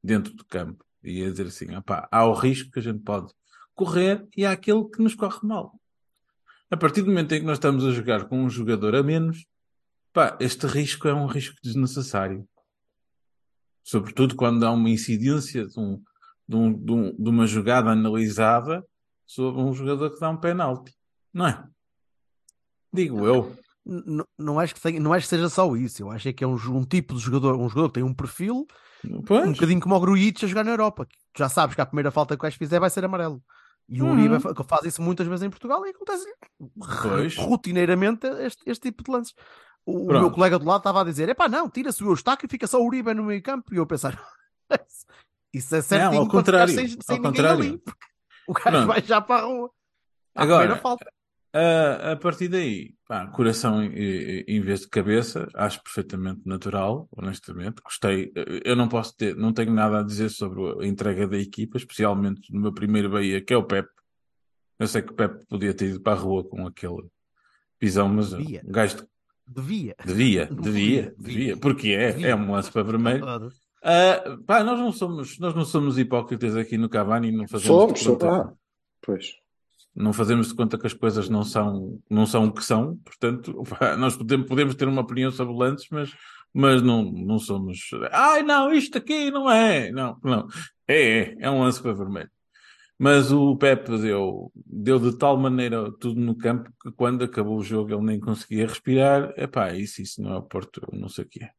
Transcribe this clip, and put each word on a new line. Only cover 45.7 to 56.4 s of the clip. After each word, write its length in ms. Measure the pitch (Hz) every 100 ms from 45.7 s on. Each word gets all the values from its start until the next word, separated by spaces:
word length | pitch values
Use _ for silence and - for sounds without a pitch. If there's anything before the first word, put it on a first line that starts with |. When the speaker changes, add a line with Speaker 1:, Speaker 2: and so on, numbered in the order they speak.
Speaker 2:
é 60 | 160
certinho 320 | - 196 185
Speaker 1:
Não, 60 | 147
ao 80 | 123
Speaker 2:
para 100 | 190
ficar 80 | 175 180 175
Speaker 1:
contrário, 80 |
Speaker 2:
sem, 140 | 175 254
sem 100 | 233 -
Speaker 1:
ao 60 | 123
Speaker 2:
ninguém 140 | 147
Speaker 1:
contrário. 300 | 131 - -
Speaker 2:
ali, 160 | 92 -
porque 260 | - - - _ _ _ -
o 60 |
gajo 180 | 180 233
Speaker 1:
Pronto. 160 | - 220
Speaker 2:
vai 160 | 220
já 180 | 220 220
para 200 | 208 240
a 40 | 226
rua." 240 | 247 247 _ _ _ _ _ _
À 80 | -
Speaker 1:
Agora, 160 | 151 165
Speaker 2:
primeira 240 | 139 -
falta. 280 | 254 247 - _ _ _ _
Speaker 1:
a, 580 | 151 165 165 151 131 -
a 40 | 151
partir 320 | 175 156 180
daí, 460 | 185 151 98 71 _ _
pá, 180 | 107 95
coração 540 | - 113 110 120 107
em, 60 | 104
em, 520 | - 101 92 - 92 -
em 140 | 107
vez 200 | 95 98
de 60 | -
cabeça, 600 | 113 98 110 117 - -
acho 280 | - 101 -
perfeitamente 600 | - - 92 92 95 95